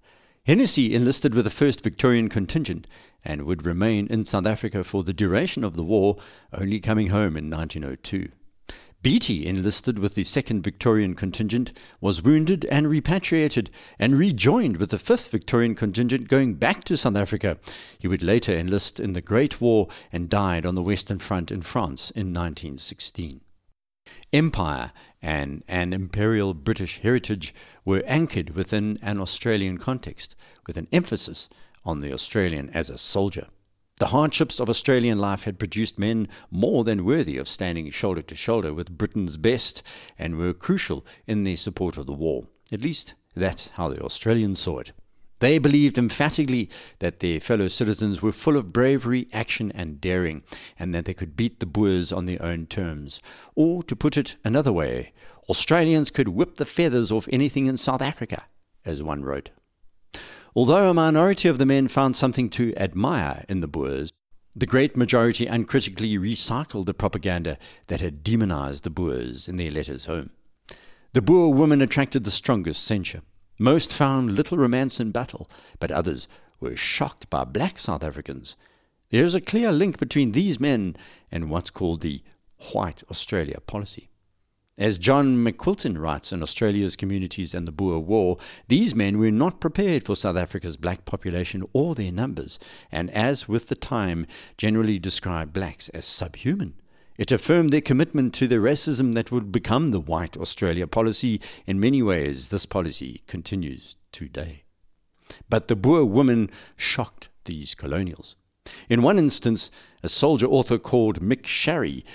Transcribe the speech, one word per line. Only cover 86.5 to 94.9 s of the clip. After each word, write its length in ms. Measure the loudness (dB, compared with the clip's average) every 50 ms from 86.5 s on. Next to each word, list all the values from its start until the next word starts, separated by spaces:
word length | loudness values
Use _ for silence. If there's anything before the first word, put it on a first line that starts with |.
| -2 0 0 2 2 2 0 -2 -2
Communities 580 | -4 -4 -4 -2 -2 -4 -4 -6 -8 -8 -6 -6
and 100 | -6 -6
the 60 | -6
Boer 300 | -4 -2 0 0 0 0
War, 380 | 0 2 2 4 4 2 0 -2 -6 -14 -20 -10 0
these 260 | 2 4 4 4 4
men 260 | 2 2 2 2 2 4
were 120 | 4 4
not 300 | 4 4 2 2 0 -2
prepared 440 | -4 -2 0 0 0 2 2 0 0
for 120 | -2 -2
South 200 | -2 0 0 0
Africa's 400 | 0 -2 -4 -4 -6 -6 -8 -8
black 280 | -6 -4 -4 -4 -6 -6
population 600 | -8 -8 -6 -4 -4 -4 -4 -4 -4 -6 -8 -6 -2
or 220 | 0 0 0 0 -2
their 160 | -4 -4 -4
numbers, 480 | -2 -4 -4 -4 -6 -8 -12 -12 -14 -18 -18 -20 -20 -20 -12 _
and 180 | -4 -4 -4 -2
as 340 | -2 0 0 0 0 -2 -2
with 220 | -2 -2 -2 -2 -4
the 80 | -8
time, 500 | -8 -6 -4 -2 -2 0 0 -2 -2 -4 -6 -10 -18 -20 -18 -8 -2
generally 400 | 0 2 2 2 2 2